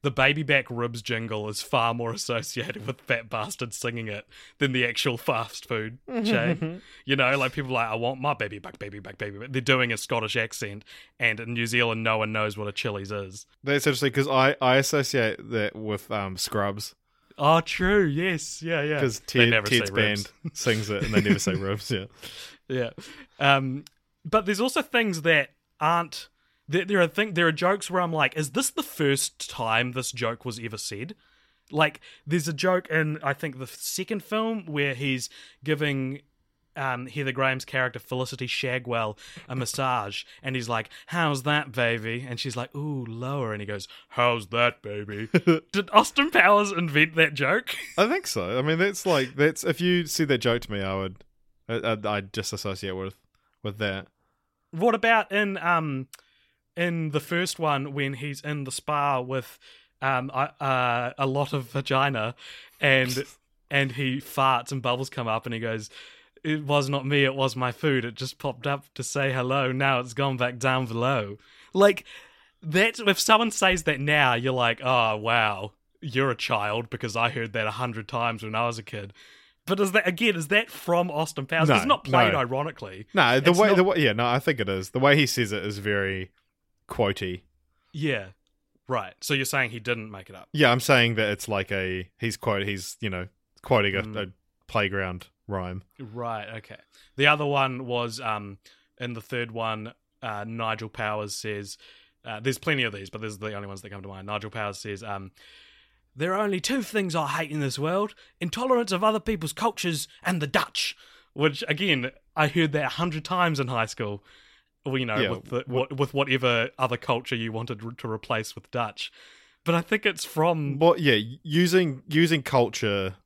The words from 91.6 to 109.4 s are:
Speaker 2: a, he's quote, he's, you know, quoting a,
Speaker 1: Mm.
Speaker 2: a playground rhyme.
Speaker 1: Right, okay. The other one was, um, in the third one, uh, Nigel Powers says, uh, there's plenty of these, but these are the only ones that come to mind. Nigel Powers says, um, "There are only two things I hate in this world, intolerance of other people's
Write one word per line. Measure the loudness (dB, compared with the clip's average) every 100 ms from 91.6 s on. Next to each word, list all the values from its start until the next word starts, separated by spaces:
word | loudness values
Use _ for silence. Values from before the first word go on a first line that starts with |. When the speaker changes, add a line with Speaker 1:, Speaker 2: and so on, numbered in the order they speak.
| -2
Speaker 2:
a, | -4 -2 -4 -8 _
he's | -6 -4
quote, | -2 -2 -2
he's, | -6 -8 -8
you | -6
know, | -6 -10 _ _ _
quoting | 0 2 2 0
a, |
Speaker 1:
Mm. | -4 -8 -10
Speaker 2:
a | -12 _ _ _
playground | -2 -2 -2 -4 -8 -14 _ -8
rhyme. | -6 -6 -10 -14 _
Speaker 1:
Right, | -16 -10 -8 -8 -10 -14
okay. | -16 -20 _ _ _ 0
The | 2
other | 4 2
one | 2 0 -2 -4
was, | -2 -2 -4
um, | -4 -6 -6 -16 _ _ _ _
in | -10
the | -10
third | -8 -6 -6
one, | -6 -6 -6 -8 -16 _ _
uh, | -10 -8 -8
Nigel | -6 -4 -4 -6
Powers | -6 -4 -4 -6 -8
says, | -6 -8 -8 -16 -20 -20 _ _ -12
uh, | -6
there's | -4 -2
plenty | -2 0
of | -2
these, | -4 -12
but | -10
these | -10 -8
are | -8
the | -8
only | -10
ones | -12
that | -14
come | -14
to | -14
mind. | -14 -8
Nigel | -6 -6
Powers | -6 -6 -6
says, | -10 -10
um, | -8 -10 -10 _ -20 -20 -20 _ _ _ _ -6
"There | -2 0
are |
only | 0 0
two | 0 -2
things | 0 -2 0 -2
I | -2
hate | -2 -4
in | -2
this | -2 -2
world, | -2 0 -2 -6 -20 _
intolerance | -6 -4 2 2 2
of | 2
other | 2 2
people's | -2 -4